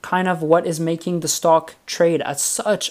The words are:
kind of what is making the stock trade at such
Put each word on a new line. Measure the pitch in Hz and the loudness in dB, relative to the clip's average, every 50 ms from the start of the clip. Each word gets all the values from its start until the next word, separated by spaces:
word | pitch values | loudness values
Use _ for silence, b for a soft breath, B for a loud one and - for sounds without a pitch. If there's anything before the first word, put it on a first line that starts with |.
kind | - - 190 180 185 185 | -8 -4 -2 0 0 0
of | 180 160 | -2 0
what | 160 151 165 175 170 | 2 4 4 4 2
is | 180 165 156 | 0 -4 -4
making | 165 165 170 165 - 185 175 170 | -2 -2 -2 -4 -4 -4 -4 -2
the | 156 147 | -2 -4
stock | - - - 170 160 160 160 - - _ _ | -4 0 4 4 4 4 2 -2 -20 _ _
trade | - - - 175 170 165 151 | -8 0 2 2 2 2 0
at | - - 143 - | -2 -4 -6 -4
such | - - - - - 208 208 - - - | -4 -4 -4 -4 -2 -2 -2 -2 -2 -8